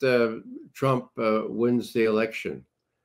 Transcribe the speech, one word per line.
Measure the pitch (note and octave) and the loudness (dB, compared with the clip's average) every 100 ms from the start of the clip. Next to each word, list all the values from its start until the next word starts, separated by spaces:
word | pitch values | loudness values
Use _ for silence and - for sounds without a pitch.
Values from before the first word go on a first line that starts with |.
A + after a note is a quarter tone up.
uh, | C3 A#2+ A#2 A2+ - C#4+ D4 | 2 4 2 -2 -12 -18 -16
Trump, | - C3+ B2 A#2+ - | -2 0 0 -2 -2
uh, | A2+ A2 G#2+ | 0 0 -2
wins | G#2+ A#2+ B2 - | 0 2 2 0
the | A#2 A2 | 0 2
election. | G#2+ A2+ - - D2 - _ _ _ | 2 0 -4 -10 -10 -16 _ _ _